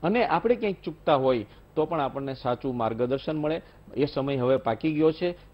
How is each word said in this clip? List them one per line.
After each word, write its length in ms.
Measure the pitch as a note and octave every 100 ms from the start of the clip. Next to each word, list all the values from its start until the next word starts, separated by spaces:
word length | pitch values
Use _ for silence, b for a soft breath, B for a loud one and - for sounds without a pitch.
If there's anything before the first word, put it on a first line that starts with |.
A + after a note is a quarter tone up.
અને 220 | E3 A#3 A3
આપણે 300 | E3 A3+ B3
ક્યાંક 200 | G#3 F#3 F3+
ચૂકતા 300 | D#3 - C#3+
હોય 300 | C3 B2 G#2 b - D#3
તો 100 | D#3
પણ 160 | E3
આપણને 320 | C3+ C3+ C#3
સાચું 440 | C3 B2+ B2 C3+ B2
માર્ગદર્શન 600 | A2+ A2+ B2 C#3 - D#3
મળે. 240 | D3+ E3 b b - B2
એ 100 | C#3+
સમય 300 | C#3+ C3+ C#3
હવે 220 | B2 C3
પાકી 360 | A2+ A2 D#3+
ગયો 180 | D3+ D#3+
છે 260 | D#3 F3 F3 b